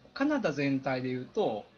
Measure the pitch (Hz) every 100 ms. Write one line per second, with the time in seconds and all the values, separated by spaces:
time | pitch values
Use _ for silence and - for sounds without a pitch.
0 | - - 285 294 190 139 143 135 135 131
1 | 127 127 127 - 175 107 -